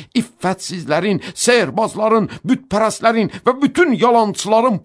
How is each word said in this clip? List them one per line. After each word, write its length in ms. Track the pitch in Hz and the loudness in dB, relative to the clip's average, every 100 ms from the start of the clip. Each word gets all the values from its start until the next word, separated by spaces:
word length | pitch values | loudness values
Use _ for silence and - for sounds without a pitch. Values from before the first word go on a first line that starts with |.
| - 247 | -6 -4
iffətsizlərin, 1040 | 226 _ 180 190 - 196 139 156 202 185 - - | -4 _ -4 -4 -8 -10 -2 -2 0 -2 -4 -4
sehrbazların, 920 | - 240 170 180 214 196 214 226 - - - | 2 2 2 -2 -4 -2 0 2 0 -4 -2
bütpərəstlərin 840 | 262 - 202 220 - 233 226 190 - | -2 -2 -2 0 0 0 2 0 -2
və 120 | - 254 | -2 0
bütün 340 | 277 311 349 | 0 2 2
yalançıların 880 | 220 240 233 208 - 196 220 247 190 | 2 4 4 2 -2 0 2 2 -2